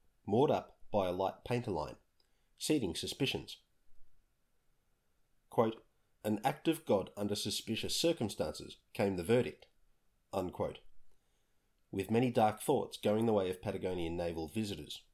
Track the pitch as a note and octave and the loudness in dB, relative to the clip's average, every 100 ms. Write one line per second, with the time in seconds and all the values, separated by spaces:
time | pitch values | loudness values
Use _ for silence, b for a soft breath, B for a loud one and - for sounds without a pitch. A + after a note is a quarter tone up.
0 | _ _ - A2 D3+ F#2+ - - - G#2 | _ _ 0 4 4 2 -2 -12 -2 0
1 | F#2 F2+ F#2+ - - A#2+ A#2+ E2 C#2 - | 2 2 -2 -2 -4 -4 -2 -4 -4 -8
2 | _ _ _ _ _ - - D3+ F#2+ D2+ | _ _ _ _ _ -6 0 2 0 -4
3 | F#2 - C3+ D2 - - _ _ - - | -6 -2 -2 -2 -8 -16 _ _ -18 -16
4 | - - _ _ _ _ _ _ _ _ | -16 -18 _ _ _ _ _ _ _ _
5 | _ _ _ _ - - A2+ - - _ | _ _ _ _ -2 2 4 2 -12 _
6 | _ _ G#2+ G#2 D3 D3 E3 D#3 - G2+ | _ _ -2 0 0 0 0 0 2 2
7 | F2+ G2+ G#2 G2+ G#2+ - - A2 F#2 - | 2 -4 -2 -2 -2 -4 -4 -4 -2 0
8 | E3+ E3 G#2 - D#2 - - - _ - | 2 2 -2 -2 -4 -6 -12 -16 _ 0
9 | G2+ F2+ G2+ B2 A#2 - - _ _ _ | 0 2 4 4 2 -4 -18 _ _ _
10 | _ _ _ G2 F2+ - F2+ - - - | _ _ _ -4 -2 -2 -4 -6 -14 -16
11 | - - _ _ _ _ _ _ _ G2+ | -16 -20 _ _ _ _ _ _ _ -6
12 | F#2+ A2+ B2+ A#2+ A2 - - B2 - - | 0 2 2 4 2 2 0 0 0 -2
13 | G#2 A2 A#2 G#2 F#2 F2+ G#2+ F#2 F#2 F2+ | 2 2 4 4 2 -2 -4 -4 -4 -2
14 | E2 F2 E2+ E2 D#2 A2 G#2 D#2 C#2+ - | -2 -2 -2 -4 -4 -4 -4 -6 -10 -14
15 | - | -16